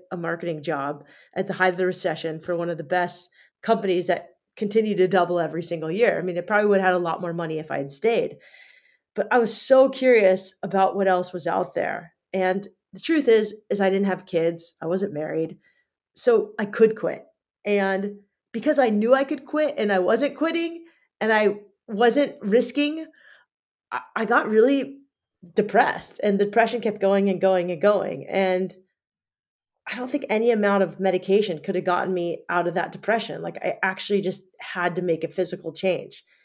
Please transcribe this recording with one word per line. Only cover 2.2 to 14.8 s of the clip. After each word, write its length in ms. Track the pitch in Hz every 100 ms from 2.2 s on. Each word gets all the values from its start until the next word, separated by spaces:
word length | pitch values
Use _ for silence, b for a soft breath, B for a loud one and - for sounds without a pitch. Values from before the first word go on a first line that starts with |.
| 165 160
for 160 | 170 170
one 140 | 170
of 80 | 165
the 60 |
best 440 | 143 180 170 - - b b _
companies 460 | - 226 196 180 180
that 240 | 170 - _ _ -
continue 400 | 208 214 214 180
to 120 | 185
double 300 | 185 170 175
every 240 | 160 160
single 280 | 170 170 160
year. 280 | 190 226 165
I 40 |
mean, 140 | 180 175
it 100 | 175
probably 220 | 208 208
would 120 | 196
have 60 | 185
had 80 |
a 40 | 180
lot 220 | 170 165
more 140 | 175
money 240 | 170 165 156
if 120 | 151
I 80 | 143
had 120 | 139
stayed. 480 | - 226 226 - - b b b b b b _
But 140 | - -
I 60 | 247
was 160 | 220
so 340 | - - 262 262
curious 640 | 269 254 233 190 190 - -
about 320 | - 190 190
what 140 | 196 190
else 240 | 180 180
was 140 | 180 170
out 280 | 185 180
there. 380 | - - 160 165 _ _
And 340 | 190 185 190 202 _ _
the 80 | 185
truth 280 | - 320 262
is, 260 | 220 214 - -
is 100 | 202
I 100 | 196
didn't 160 | 196 196
have 200 | 180 -
kids. 480 | 170 165 165 - -